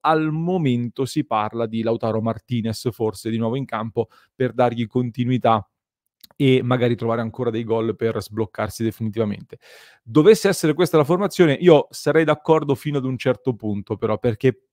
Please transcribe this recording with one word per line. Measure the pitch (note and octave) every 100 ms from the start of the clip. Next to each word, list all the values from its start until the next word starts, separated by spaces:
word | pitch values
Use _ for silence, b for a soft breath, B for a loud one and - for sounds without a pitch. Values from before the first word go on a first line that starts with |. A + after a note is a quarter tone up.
al | D3+ D#3+ D#3
momento | D#3 E3+ F#3 C#3+ A#2+ A#2+ - C3
si | D#3 -
parla | A2 G#2+ A2+ A#2
di | A2+
Lautaro | A2 A#2 A2+
Martinez, | A2 A2+ A2+ - A#2+ A2 G#2+ B2+
forse | - A2 G2 A2+
di | A2+
nuovo | A2+ C3
in | B2+
campo, | A2 A2+ A#2+ A2 b b -
per | B2+
dargli | A2+ A#2+ A#2 A2
continuità | B2+ B2 A2 A#2+ B2+ A#2 A2 - _ _ _ _ _ - -
e | C#3 B2+
magari | B2 B2+ A#2+ A#2+
trovare | A#2 A2+
ancora | A2+ - A#2+
dei | A2 A2
gol | A2+ A2+ G2
per | A2+ A2
sbloccarsi | - G#2+ A2 - G#2+ -
definitivamente. | A2+ - A2 G#2 G#2+ G2+ - - B B B B -
Dovesse | B2+ E3 A3+ G3
essere | F3+ D#3 D3+
questa | F3+ D#3
la | C3+
formazione, | F3+ G3+ - E3 C3
io | F3 D3 -
sarei | - D3 D3+ D#3
d'accordo | D3 - D#3 D3 C3
fino | D3+ C#3+
ad | C3
un | B2+
certo | C3 B2 - A2+
punto, | G#2+ G#2 - G#2
però, | A2 G#2+
perché | B2 A2 C3 - _